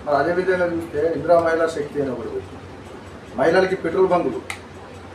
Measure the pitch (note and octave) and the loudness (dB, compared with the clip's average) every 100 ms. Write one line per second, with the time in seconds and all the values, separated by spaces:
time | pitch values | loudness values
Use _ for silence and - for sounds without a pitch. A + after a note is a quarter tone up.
0 | D3+ C#3 D#3 F3+ F3+ F3+ F3 E3 - D3 | 2 2 2 2 2 2 2 -2 -4 -2
1 | D#3+ D3+ D#3+ E3+ E3 E3 D#3+ D3 C#3+ D3 | 0 0 6 6 6 2 0 -2 -4 -2
2 | C3 A#2 A2 G2 - - - - - - | -2 -4 -6 -8 -10 -14 -16 -16 -16 -16
3 | - - - A2+ D3+ F#3 F#3 - E3 F#3+ | -16 -16 -10 0 4 6 4 0 -2 2
4 | F#3 F3 C#3 - - - - - - - | 4 4 2 -4 -8 -12 -12 -18 -16 -18
5 | - | -16